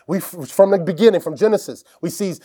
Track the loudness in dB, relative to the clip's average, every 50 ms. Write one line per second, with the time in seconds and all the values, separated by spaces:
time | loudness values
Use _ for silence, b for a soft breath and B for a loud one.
0 | _ -4 -4 -4 -4 -6 -10 -12 -12 -2 2 4 4 4 4 2 0 -2 -2 2
1 | 4 4 4 4 0 -6 -4 -2 0 0 0 0 -2 -6 -14 -16 b b b b
2 | -8 -8 -6 -6 -6 -6 -6 b b